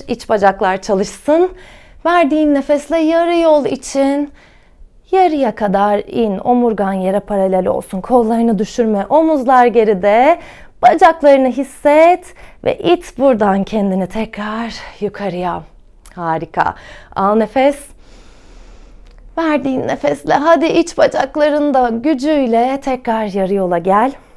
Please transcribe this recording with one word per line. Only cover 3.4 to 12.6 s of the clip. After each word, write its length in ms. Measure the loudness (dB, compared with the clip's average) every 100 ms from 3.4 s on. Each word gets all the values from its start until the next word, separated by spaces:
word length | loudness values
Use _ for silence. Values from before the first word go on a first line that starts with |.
| 2 2 0
için 680 | -6 -6 -2 0 -2 -6 -10 _ _ _ _ -20 _ -2
yarıya 440 | 2 2 2 -2
kadar 440 | -2 -2 0 0 0
in. 400 | -4 -4 -2 -2
Omurgan 540 | 0 0 0 0 -4
yere 280 | -2 -2 -4
paralel 460 | -4 -2 0 0 0
olsun. 340 | -4 -6 -10
Kollarını 580 | 0 0 2 0 0 -2
düşürme. 480 | -4 -2 -2 -2 0
Omuzlar 600 | 0 2 0 2 4 4
geride. 760 | 4 2 2 2 4 4 2 -4 -20 -20 2
Bacaklarını 640 | 2 6 4 4 4 4 4
hisset 840 | -2 -6 -2 2 6 4 2 -4 -20 -20 -6